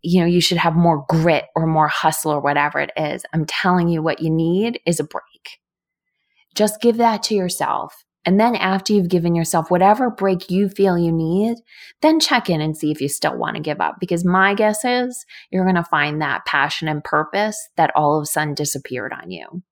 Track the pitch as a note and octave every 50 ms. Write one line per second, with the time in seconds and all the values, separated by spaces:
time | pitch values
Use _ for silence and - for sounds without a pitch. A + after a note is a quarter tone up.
0 | - E3+ F3 F#3 E3+ E3+ F3 F3 E3 - F#3 E3 - E3+ D#3+ E3 E3+ E3+ D#3+ D3
1 | C#3+ - E3 D#3+ D#3+ F3 D#3+ C#3+ - - _ D#3+ D#3+ D#3+ D#3+ D#3 D3+ D3+ - -
2 | - D#3+ D#3 - - D#3+ D3+ C#3+ C#3 C#3+ C#3+ D3 C#3+ D3 - D3 D3 - - -
3 | D#3 D3 - B2+ - - - E3 D3+ - - - - F#3 F3+ F3+ E3+ E3+ E3+ D#3+
4 | D#3 E3 - - D#3+ D#3+ D#3+ D#3+ E3 E3 F3 F#3 G#3+ A#3 A#3+ - _ E3+ E3+ -
5 | G#3+ G3+ - - - _ _ _ _ - - _ _ _ _ _ _ _ _ _
6 | _ _ _ _ _ _ _ _ _ _ _ - G#3+ G#3 G#3 G#3+ - A#3+ A3+ A3+
7 | A#3 A#3 A3 G#3 - - A3 G3+ F3+ F3+ - - C#3+ - - - - - - -
8 | _ _ _ _ _ E3+ F#3 G3+ A3 A#3+ A#3+ - - F#3 F#3+ F#3+ F#3+ - G#3+ G#3
9 | F3+ F3 G3 F3 E3 E3+ E3+ E3+ E3 - - E3+ D#3+ - F#3+ F3 F#3 G3 G#3+ A#3+
10 | C4 A#3+ - - F#3+ G3 F#3+ F3+ - - F3 F#3 G3+ F#3+ G3 - G3 F#3+ F3+ E3+
11 | E3+ E3 E3 E3 D#3+ D#3+ E3+ F#3+ G#3+ A3+ A#3 A#3 _ _ - - - - - _
12 | - D#4 D#4+ D#4+ D4+ - D4+ A#3+ - - F3 D3+ D3+ D#3 D3+ - - D3+ D#3 D3+
13 | C3 D3 - - - D#3 - A#2+ - - - - D3+ D3+ D3 - - D#2+ - -
14 | - - F3 E3+ F3 F3+ F3+ F#3+ F#3+ G3 G3+ G#3 G#3+ G#3+ G#3+ - - B3 B3 B3
15 | B3 B3+ B3 - - _ - - - _ - F#3 F#3 F#3 F#3 E3+ E3 - - D3+
16 | D3 D3+ D3+ D3+ D3+ C#3+ C3 - - - - C#3+ C3+ D3+ - - E3 D#3+ D3+ D3
17 | C#3+ - - D3+ D#3 D#3 - G3 G#3+ G#3+ G#3+ - - - _ - D#3+ - - -
18 | D3+ D3 D3+ D#3 D3 D3+ - D#3 D3+ D3+ C#3+ C#3 D3+ D3 - C3+ - - B2+ B2
19 | G#2 C3 C3 B2+ - F2+ F#2 E2+ - - - F#3 F#3 _